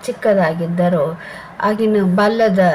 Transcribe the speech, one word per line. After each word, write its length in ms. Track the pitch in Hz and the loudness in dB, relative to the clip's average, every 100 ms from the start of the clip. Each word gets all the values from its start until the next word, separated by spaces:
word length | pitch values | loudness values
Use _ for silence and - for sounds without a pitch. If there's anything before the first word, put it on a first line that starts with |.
ಚಿಕ್ಕದಾಗಿದ್ದರೂ 1160 | - - 226 196 165 165 170 175 175 180 151 170 - - - - | -10 -4 0 2 2 -2 -4 0 0 2 -2 -4 -14 -18 -18 -4
ಆಗಿನ 360 | 202 214 220 214 | -2 0 0 2
ಬಾಲ್ಯದ 560 | 190 185 208 226 220 190 180 | 2 2 2 2 0 4 2